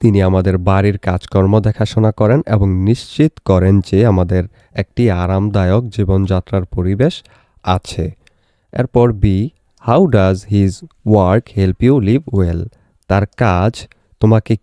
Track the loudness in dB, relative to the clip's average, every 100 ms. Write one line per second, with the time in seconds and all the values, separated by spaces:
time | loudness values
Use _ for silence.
0 | 0 2 2 0 0 -2 0 0 0 -2
1 | -4 -6 -2 0 2 2 0 -2 -4 0
2 | -2 0 0 0 0 0 0 0 0 -2
3 | -4 -2 -2 -2 -2 2 4 2 2 0
4 | 2 2 0 -2 -4 _ _ -10 -10 -2
5 | -2 0 -2 -2 -2 0 0 0 -2 -6
6 | -2 0 0 -2 -2 -6 -6 -6 -4 0
7 | -2 -4 _ _ _ _ -4 -4 -4 -8
8 | -8 -10 _ _ _ _ _ -6 -2 0
9 | 0 0 0 0 -2 _ _ _ -2 2
10 | 2 2 2 0 -2 0 0 -2 -16 _
11 | 0 2 4 0 -2 -2 -2 0 0 2
12 | 2 -2 -2 -2 -2 -4 -8 _ _ _
13 | -4 -2 -2 -2 0 2 0 -4 -18 _
14 | _ -2 2 2 0 -6